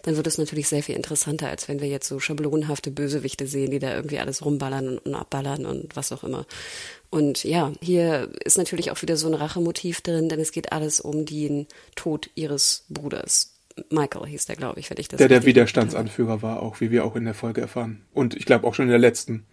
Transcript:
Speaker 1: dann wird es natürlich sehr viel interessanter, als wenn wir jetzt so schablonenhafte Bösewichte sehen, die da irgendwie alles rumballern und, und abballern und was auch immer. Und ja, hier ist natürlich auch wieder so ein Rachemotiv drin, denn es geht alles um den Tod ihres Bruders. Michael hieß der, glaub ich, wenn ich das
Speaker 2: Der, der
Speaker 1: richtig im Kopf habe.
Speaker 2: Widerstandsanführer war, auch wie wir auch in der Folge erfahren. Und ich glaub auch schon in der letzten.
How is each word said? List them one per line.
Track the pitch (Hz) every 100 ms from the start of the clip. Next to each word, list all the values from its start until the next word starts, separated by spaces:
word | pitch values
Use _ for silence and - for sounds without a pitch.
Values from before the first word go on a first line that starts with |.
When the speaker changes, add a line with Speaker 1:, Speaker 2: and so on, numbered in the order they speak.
Speaker 1:
dann | 165 156
wird | 156
es | 160
natürlich | 151 151 147
sehr | 147
viel | - -
interessanter, | - 151 - 151 139
als | 143 -
wenn | 143
wir | 143
jetzt | 139 -
so | 139
schablonenhafte | - 151 147 156 151 143 147
Bösewichte | 139 143 143 135 - 139
sehen, | 139 135
die | 139
da | 135
irgendwie | - 147 147
alles | - 131 147
rumballern | 143 139 135 131
und, | 127
und | - 139
abballern | - 143 139 135 -
und | 135 151 139
was | 139
auch | 127
immer. | - 131 - - - - - - _
Und | 160 147 127
ja, | - 170 147 151
hier | 165 175 170 147 - - -
ist | -
natürlich | 170 170 170
auch | -
wieder | - 156
so | 160
ein |
Rachemotiv | 151 156 175 170 - 175 170
drin, | - 165 160
denn | 156
es | 156
geht | 170 -
alles | 156 151 -
um | - 151 147
den | 151 147 147 147 - - -
Tod | 165 151 - -
ihres | 156 143 - - -
Bruders. | 147 143 - - - - _ _ - -
Michael | 156 143 - 147
hieß | 143 -
der, | -
glaub | 127 -
ich, | -
wenn | -
ich | -
das | -
Speaker 2:
Der, | 131
der | 127
Speaker 1:
richtig | 120 123
im | 117
Kopf | -
habe. | 110
Speaker 2:
Widerstandsanführer | - 113 - 113 107
war, | 113 113
auch | 113 -
wie | 113
wir | 117
auch | 113 113
in | 113
der |
Folge | 104 117 113
erfahren. | 120 123 113 110 _
Und | - 123 -
ich | -
glaub | 117
auch | 120
schon | 107 127
in |
der | 120
letzten. | 120 - - 110 -